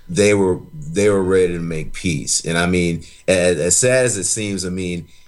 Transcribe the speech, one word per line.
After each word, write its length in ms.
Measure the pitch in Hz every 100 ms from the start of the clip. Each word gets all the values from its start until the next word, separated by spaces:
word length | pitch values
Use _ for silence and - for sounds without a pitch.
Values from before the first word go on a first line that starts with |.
| -
they 280 | 87 104 101
were, 240 | 95 90 -
they 380 | - 80 98 104
were 140 | 98
ready 300 | 92 95 90
to 60 | 85
make 340 | 85 80 73
peace. 520 | - 92 71 - - -
And 140 | 82
I 80 | 87
mean, 360 | 90 87 82 - - -
as, 300 | 92 90 80
as 200 | 85 -
sad 280 | 127 127 127
as 120 | 104
it 80 | 90
seems, 380 | 110 104 98
I 60 | 90
mean, 380 | 92 90 87 82 -